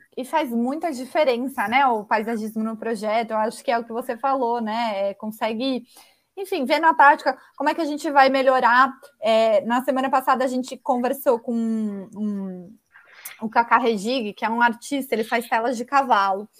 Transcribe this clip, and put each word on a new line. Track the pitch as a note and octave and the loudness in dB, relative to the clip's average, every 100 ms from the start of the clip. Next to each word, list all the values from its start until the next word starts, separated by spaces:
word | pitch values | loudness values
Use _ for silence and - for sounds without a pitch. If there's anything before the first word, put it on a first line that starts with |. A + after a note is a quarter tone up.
| _ - | _ -12
e | |
faz | B3+ D#4+ D4+ | -4 -2 -2
muita | A#3 B3 D4+ E4+ | -2 -2 -2 -4
diferença, | B3 B3+ E4+ D4+ A#3+ C4 C#4 G#3 | -6 -4 0 2 0 -2 -4 0
né, | B3 C#4 | 2 2
o | A3 | 0
paisagismo | G3+ A3 A3 A#3 A3 A3 | 0 -2 -2 -4 -6 -6
no | A3 A3 | -6 -6
projeto, | A3 A3 G#3+ A3 A3+ | -6 -4 -2 -2 -2
eu | A3 | -2
acho | G#3+ G#3+ | -2 -4
que | - | -4
é | A#3+ | -2
o | |
que | A#3 | -4
você | A3+ B3 A#3 | -8 -6 -4
falou, | C4+ C4+ A#3+ A#3+ | -2 0 0 -2
né, | G#3+ A3+ A#3 G3 G3+ | -2 -2 -2 -2 -4
é, | |
consegue, | G3 A3 G#3+ A3 A3 C4+ B3 B3 - - _ _ - | -4 -10 -6 -4 -2 -2 -4 -6 -18 -20 _ _ -12
enfim, | G4 F#4 | -6 -4
ver | B3+ D4+ | 0 2
na | E4 | 2
prática | D#4 C#4 D4+ C#4+ C4 - - | 6 6 6 2 -4 -8 -4
como | C#4+ | -2
é | |
que | D#4 | -2
a | |
gente | D4+ D4 D#4+ | -2 -4 0
vai | C#4 C4+ | 4 6
melhorar. | C4+ C4 C4 A#3+ B3 C4 B3+ - _ | 4 2 4 4 4 4 0 -18 _
É, | A3 A3 A3+ G#3 | 0 2 4 2
na | A3 A#3+ | 2 0
semana | B3+ C4 C4 | 0 0 0
passada | C4 C4 C4 | 0 2 2
a | B3+ | 0
gente | B3+ B3+ B3 | -2 -6 -6
conversou | - B3 B3 C4+ D4 A#3 | -2 -2 -2 0 0 0
com | A#3 | 0
um, | A#3 A3+ A3 G#3+ G3 F#3+ G3 G#3+ G3+ F#3+ F3+ F3+ A3+ _ - - - - - | -2 -2 -2 -4 -6 -10 -6 -6 -4 -6 -10 -14 -20 _ -20 -20 -20 -20 -12
o | A3+ | -2
Kaká | A#3+ A#3 A#3 | 0 4 4
Redig, | B3 G#3+ G#3 C4 G#3 | 4 0 -2 -2 -4
que | - | -4
é | A3 | -4
um | A#3 | 2
artista, | A#3+ A3+ - C#4+ C4+ | 2 0 -4 -6 -2
ele | A3 | -4
faz | A3 A#3+ A#3+ | -2 -4 -2
telas | A#3 A#3 A#3 | -2 -2 -4
de | |
cavalo. | A#3+ C#4 B3+ G#3+ G3 F#3+ G#3+ _ | 0 0 4 2 2 -2 -6 _